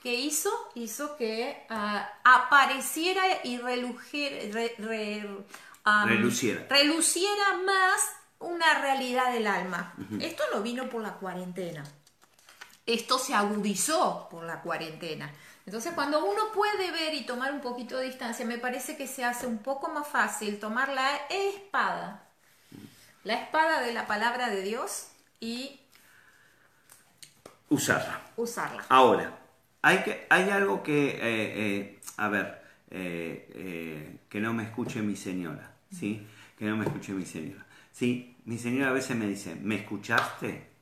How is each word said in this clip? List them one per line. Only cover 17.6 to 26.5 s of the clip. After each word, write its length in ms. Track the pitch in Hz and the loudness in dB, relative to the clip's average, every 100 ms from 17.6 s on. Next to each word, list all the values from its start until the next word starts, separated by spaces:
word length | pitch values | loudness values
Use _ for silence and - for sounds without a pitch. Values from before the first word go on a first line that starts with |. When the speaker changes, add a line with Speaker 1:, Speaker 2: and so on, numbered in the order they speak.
Speaker 1:
poquito 360 | 247 240 247 262 | -6 -8 -6 -4
de 80 | |
distancia, 420 | 262 254 233 226 226 | -4 -6 -8 -6 -4
me 120 | 233 | -4
parece 380 | 247 262 - 302 | -4 -4 -6 -8
que 120 | 269 | -8
se 160 | - | -4
hace 240 | 247 240 254 | -2 -2 -4
un 100 | 226 | -4
poco 300 | - 277 330 | -4 -4 -2
más 180 | 311 294 | -4 -2
fácil 540 | 254 220 - 208 208 | 0 0 0 -4 -4
tomar 300 | 214 226 277 | -4 -2 0
la 260 | 277 262 285 294 | 0 0 0 -2
espada, 1000 | 370 392 392 - 262 202 170 175 202 - _ _ _ _ - - - - _ | -2 -2 -2 -4 0 0 -2 -6 -12 -18 _ _ _ _ -20 -20 -20 -20 _
la 100 | 185 | -4
espada 460 | 233 - 311 320 311 | -4 0 4 4 4
de 120 | 240 | 0
la 140 | 233 214 | -2 -2
palabra 420 | 214 233 247 247 | 0 2 2 0
de 120 | 196 | 0
Dios 460 | 190 226 359 - - _ _ _ | -2 -2 -4 -6 -10 _ _ _
y 400 | 226 240 277 - _ _ - - - _ _ | -6 -6 -8 -12 _ _ -20 -20 -20 _ _